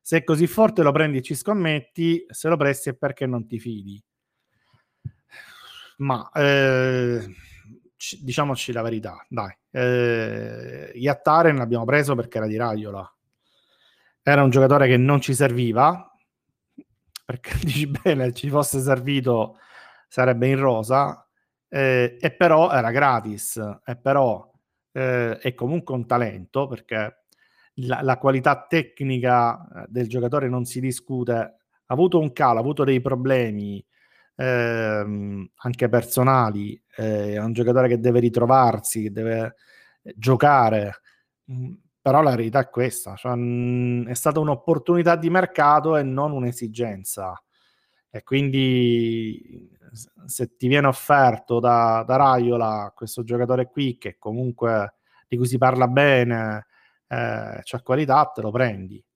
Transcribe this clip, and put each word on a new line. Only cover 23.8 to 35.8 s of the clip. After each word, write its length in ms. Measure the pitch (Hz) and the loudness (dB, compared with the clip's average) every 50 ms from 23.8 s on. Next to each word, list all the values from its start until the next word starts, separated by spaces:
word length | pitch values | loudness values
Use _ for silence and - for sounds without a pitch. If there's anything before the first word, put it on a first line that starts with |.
| _ | _
e 120 | - 120 | -12 -12
però, 540 | 123 _ 139 139 143 135 120 104 87 - _ _ _ _ _ _ _ _ _ | -6 _ 2 2 4 4 2 2 -2 -8 _ _ _ _ _ _ _ _ _
eh, 440 | _ 135 131 127 127 123 120 113 113 - | _ -4 -2 -2 0 0 -2 -2 -4 -4
è 140 | - 127 | -6 -6
comunque 420 | 120 - 120 127 156 175 - - 135 | -6 -4 -6 -4 -4 -6 -6 -6 -6
un 120 | 123 117 | -6 -2
talento, 600 | 117 127 120 120 107 98 98 90 _ _ 135 143 | -2 0 0 0 -2 -6 -12 -18 _ _ -4 -4
perché 580 | 139 127 107 _ _ 117 110 107 110 _ _ _ _ _ _ _ _ _ _ _ _ _ | -4 -8 -14 _ _ -6 -6 -6 -6 _ _ _ _ _ _ _ _ _ _ _ _ _
la, 260 | - 127 120 127 120 | -10 -6 -6 -4 -2
la 160 | 143 135 127 | 0 0 0
qualità 480 | 123 - 135 135 131 127 151 143 131 - | 2 2 0 0 2 2 2 0 0 -2
tecnica, 920 | _ - 165 147 - _ - 143 135 131 123 120 127 123 123 117 120 113 - | _ -2 -2 -2 -4 _ -8 -6 -4 -4 -2 0 2 2 4 2 0 -2 -6
eh, 240 | - - - - - - | -12 -20 -20 -20 -20 -10
del 200 | 110 123 123 110 | -6 -6 -6 -4
giocatore 400 | 117 127 120 123 127 147 139 123 | -4 -4 -4 -2 -2 -2 -2 -2
non 160 | 123 127 120 | -4 -4 -6
si 160 | 123 - 127 | -6 -8 -6
discute. 520 | 127 131 120 - _ _ 135 127 123 120 117 | -6 -6 -6 -8 _ _ -6 -6 -2 -2 -2
Ha 240 | 117 - - _ _ _ _ _ _ _ _ | -2 -4 -6 _ _ _ _ _ _ _ _
avuto 300 | 127 135 180 185 175 175 | 0 2 2 4 4 2
un 140 | 156 147 | 0 0
calo, 260 | 127 - 147 127 117 113 | -2 2 2 2 2 2
ha 40 | |
avuto 220 | 113 139 151 147 143 | 0 -4 -2 0 0
dei 180 | 131 135 127 | 2 2 0
problemi, 840 | 123 135 135 123 127 135 131 127 120 113 107 104 104 101 101 98 - _ _ _ _ _ _ _ _ _ _ | 0 -2 -4 -2 0 0 0 0 0 -2 -4 -8 -8 -10 -10 -12 -14 _ _ _ _ _ _ _ _ _ _
ehm, 1160 | - 131 131 127 120 117 117 117 113 113 107 107 107 104 107 104 104 101 101 101 98 95 - _ | -6 -4 -2 0 0 0 -2 -2 -2 -2 -2 -2 -4 -4 -6 -6 -8 -8 -8 -10 -10 -12 -14 _
anche 340 | _ - 123 120 - | _ -8 -8 -4 -2